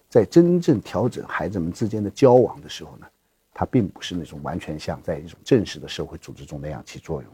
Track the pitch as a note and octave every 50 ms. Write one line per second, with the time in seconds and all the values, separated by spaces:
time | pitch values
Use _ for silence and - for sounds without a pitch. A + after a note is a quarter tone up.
0 | _ _ - B2 G2+ - - E3+ F3 F3 F3 F3 E3+ - C#3 G2+ - - - F2+
1 | A#2 A#2+ - D2 - - - - D#2 F2 G2+ F#2+ D#2+ E2+ F2 - A#2+ G2+ G#2+ G#2+
2 | G2+ G2 - - C3+ B2+ B2 B2+ A2+ - - C#3+ - - - - D#2 - - -
3 | - - _ _ _ _ _ _ _ _ - - F2+ - - C3 G2+ E2+ - -
4 | - - F#2 F2 D#2 - D#2+ D2 C#2+ C2+ D#2 F#2 - - D#2 D#2 - - E2 -
5 | - - E2 D2 D#2 E2+ - _ - - C#3+ A#2 F2+ D#2 - D#2+ - D2 - -
6 | D#2 - - D#2+ - - - - C#2 - D#2 C#2+ C#2 D2+ D2 B1+ - - - -
7 | - - D#2+ C#2 - -